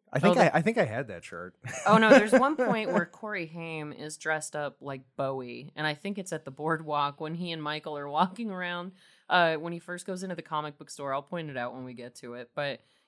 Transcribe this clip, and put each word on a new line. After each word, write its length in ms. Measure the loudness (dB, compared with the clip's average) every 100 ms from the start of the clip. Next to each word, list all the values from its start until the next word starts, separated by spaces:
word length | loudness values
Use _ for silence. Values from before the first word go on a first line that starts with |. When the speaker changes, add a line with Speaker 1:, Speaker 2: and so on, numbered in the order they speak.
| _
Speaker 1:
I 60 | 2
Speaker 2:
Oh, 40 |
Speaker 1:
think 160 | 6 8
Speaker 2:
the 180 | 6 6
Speaker 1:
I, 20 |
I 40 |
think 160 | 2 2
I 60 | 0
had 220 | 0 -6
that 160 | -10
shirt. 300 | -12 -12 -14 -14 -12 -4 6
Speaker 2:
Oh, 120 | 8
no, 100 | 10
there's 240 | 8 10
one 240 | 4 4 2
Speaker 1:
<laughs> 80 | 0
Speaker 2:
point 200 | 0 0
where 140 | 0
Corey 400 | -2 -6 -8 -6 -8
Haim 460 | -8 -8 -8 -8
is 240 | -10 -12 -8
dressed 400 | -2 -2 -2 -6
up 220 | -6 -8
like 220 | -10 -10 -10 -6
Bowie, 540 | -4 -4 -8 -12 -12 -4
and 100 | -4
I 60 |
think 240 | -4 -6 -8
it's 160 | -6
at 140 | -8 -8
the 40 |
boardwalk 680 | -6 -2 -2 0 0 0 -2
when 140 | -8
he 180 | -6 -6
and 100 | -6
Michael 360 | -6 -6 -6 -8
are 100 | -4
walking 420 | 0 0 0 -8
around, 420 | -6 -6 -6 -8 -12 _ _ 2
uh, 280 | 4 4 2
when 180 | -4
he 40 | -8
first 280 | -10 -12 -8
goes 160 | -8
into 120 | -6
the 60 | -8
comic 380 | -6 -4 -4 -8
book 100 | -16
store. 240 | -10 -4
I'll 80 | -4
point 300 | -4 -8 -6
it 80 | -6
out 160 | -6
when 100 | -8
we 80 | -12
get 220 | -12 -16 -14
to 180 | -14
it. 140 | -12 -12
But, 260 | -6 -6 -6 _ _